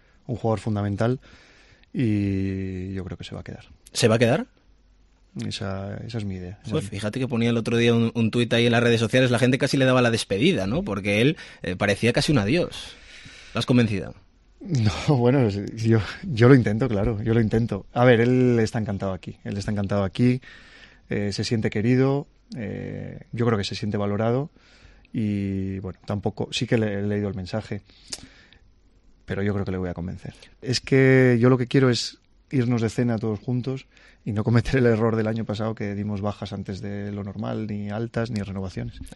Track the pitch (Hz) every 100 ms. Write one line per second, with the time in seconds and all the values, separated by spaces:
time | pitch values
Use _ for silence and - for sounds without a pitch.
0 | _ _ - 113 113 107 117 104 104 101
1 | 113 131 - - - _ _ _ _ 202
2 | 117 104 101 98 98 95 95 92 92 95
3 | 90 - - 98 - - - - - -
4 | 113 117 117 156 254 _ _ _ _ _
5 | _ _ _ - 107 - 98 95 98 104
6 | 113 113 101 92 90 101 - 156 101 101
7 | 107 127 127 117 117 117 113 117 120 117
8 | 113 117 113 120 120 120 120 117 120 113
9 | 113 127 127 117 123 127 139 143 131 127
10 | 123 113 - 98 156 139 95 139 202 101
11 | 101 104 131 160 - - - 92 101 101
12 | 113 135 139 143 101 170 - - - -
13 | - - - - - - - 123 110 98
14 | 71 - - _ _ _ 247 143 107 -
15 | - 139 120 139 117 101 101 113 110 110
16 | 95 - 196 113 120 135 107 110 127 101
17 | 110 104 113 113 110 113 117 98 - 123
18 | 127 113 120 127 123 117 110 117 107 98
19 | 98 92 - 101 117 101 101 101 98 101
20 | 95 - 123 127 - - - - - -
21 | - 113 101 101 107 117 104 107 117 127
22 | 135 139 143 _ _ 165 101 98 98 101
23 | 98 90 - 117 117 107 98 104 104 104
24 | 101 101 113 123 147 - _ - - -
25 | _ 117 107 101 98 98 95 95 95 -
26 | - 101 107 - - - 123 113 107 101
27 | 104 104 104 95 92 110 - 104 - _
28 | - - - - - - _ _ _ _
29 | _ _ - 95 101 101 95 92 92 87
30 | 87 95 - - - _ 123 120 - 135
31 | 131 131 127 120 123 127 120 139 131 117
32 | - - _ _ _ 139 120 120 113 -
33 | 120 113 113 104 - 123 123 131 - _
34 | - _ - 104 110 117 - 131 120 110
35 | 113 113 110 113 113 107 110 110 104 101
36 | 104 101 104 - 101 98 98 98 104 101
37 | 101 101 101 98 117 113 107 104 101 104
38 | 117 123 113 107 98 98 95 110 120 -
39 | -